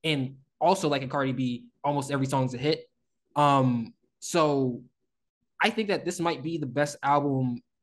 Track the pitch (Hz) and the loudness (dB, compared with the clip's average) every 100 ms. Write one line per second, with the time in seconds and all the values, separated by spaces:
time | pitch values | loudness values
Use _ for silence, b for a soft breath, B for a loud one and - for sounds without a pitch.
0 | 160 143 127 - _ - 160 190 156 143 | -2 -2 -4 -8 _ 0 2 2 2 -2
1 | 131 143 131 127 127 120 - _ 147 143 | -2 -2 -2 0 -2 -4 -12 _ -2 -2
2 | 131 139 131 135 127 127 147 156 - _ | -2 -2 0 0 -2 -2 -2 -2 -6 _
3 | _ _ _ - 147 139 127 120 113 - | _ _ _ 2 4 6 4 2 -4 -12
4 | _ _ - 175 151 139 131 120 - _ | _ _ -2 2 2 2 0 -4 -12 _
5 | _ _ _ _ _ - 202 220 208 180 | _ _ _ _ _ -2 0 0 -2 -2
6 | 175 180 170 147 147 165 135 143 147 - | -4 -4 -2 -2 -6 -6 -4 -2 -2 -2
7 | 139 143 143 135 127 120 - _ | 0 2 2 0 0 -2 -10 _